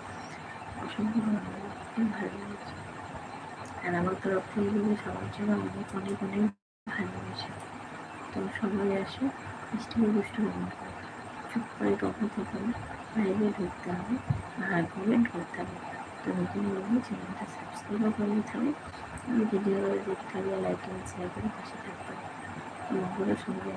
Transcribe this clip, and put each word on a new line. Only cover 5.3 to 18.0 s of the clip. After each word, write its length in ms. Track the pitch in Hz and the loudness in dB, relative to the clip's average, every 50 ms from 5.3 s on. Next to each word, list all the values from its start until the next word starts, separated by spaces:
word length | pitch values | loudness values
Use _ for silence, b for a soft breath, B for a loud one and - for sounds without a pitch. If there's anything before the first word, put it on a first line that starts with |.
| - | -2
জন্য 160 | - 208 208 208 | 0 2 4 4
অনেক, 360 | 202 196 190 185 196 202 - - 196 | 4 2 0 -2 -4 -6 -4 -4 -4
অনেক, 200 | 190 196 202 202 202 | -2 -2 -2 -2 -2
অনেক 160 | 190 196 202 208 214 - _ _ _ _ _ - | 0 4 4 4 4 4 _ _ _ _ _ -8
ভালোবাসা। 680 | - - - 190 180 - - - 185 190 - - - - - - - - - - - - - - - - - - - - | -4 -2 0 0 -2 -2 -4 -6 -6 -6 -6 -6 -6 -8 -10 -10 -10 -10 -12 -12 -10 -10 -10 -10 -10 -10 -10 -8 -6 -4
তো 60 | 196 190 190 - - | -2 -2 -2 -2 0
সবাই 300 | - 196 196 202 196 202 196 196 196 | 0 2 2 4 4 4 4 4 2
আসো, 220 | - - - 262 269 - - - - - - - - | 0 -2 0 0 0 0 -2 -6 -8 -8 -8 -6 -4
মিষ্টি 240 | - 214 - - - 233 | -4 -4 -4 0 4 6
করে 120 | 226 208 214 | 6 8 8
দুষ্টু 220 | 214 202 - - - 214 | 6 4 2 2 2 2
কমেন্ট 280 | 190 180 180 180 180 - - | 2 2 0 -2 -4 -4 -6
করো, 160 | - - - - - - - - - - - - - - | -8 -8 -8 -8 -10 -10 -10 -10 -10 -10 -10 -10 -6 -4
চুপ 140 | - 240 220 - - | -2 -2 -2 -2 -2
করে 160 | - 214 202 202 208 202 | 2 4 4 4 4 2
কখন 240 | 190 190 - 220 202 - | 0 2 2 0 0 2
থেকো 220 | - 190 - - 190 190 | 0 -2 -2 -2 0 0
না, 80 | 226 240 - - - - - - - - | 0 0 0 -2 -6 -8 -8 -8 -2 2
লাইভে 300 | 220 208 190 190 208 214 208 - | 4 4 6 6 6 4 4 4
ঢুকতে 320 | - 185 180 - - - 180 180 | 2 0 -2 -2 -4 -4 -2 -2
হবে 180 | 180 185 202 240 254 - - - - - - - 262 190 - - | -2 0 0 0 0 2 2 0 0 -2 -6 -4 -2 0 2 4
আর 100 | 170 170 170 - | 4 2 2 0
কমেন্ট 340 | 196 190 214 233 233 233 226 - | 0 4 6 6 6 6 6 2
করতে 260 | 175 165 - - - | -2 -6 -4 -4 -6
হবে। 160 | 180 185 175 175 - - - - - - - - - | -4 -4 -6 -8 -8 -8 -8 -8 -8 -10 -10 -6 -2
তো 60 | 202 185 180 | 0 2 2
নতুন 240 | 180 185 202 202 202 202 196 | 2 2 2 2 2 2 2
বন্ধু 240 | 190 190 202 226 254 - | 0 2 4 4 2 2
চ্যানেলটা 400 | - 214 - - 185 190 - 202 - - | 0 -4 -4 -4 -6 -6 -6 -6 -8 -8
সাবস্ক্রাইবও 560 | - - - - - - - 208 214 | -8 -10 -8 -10 -8 -6 -2 0 2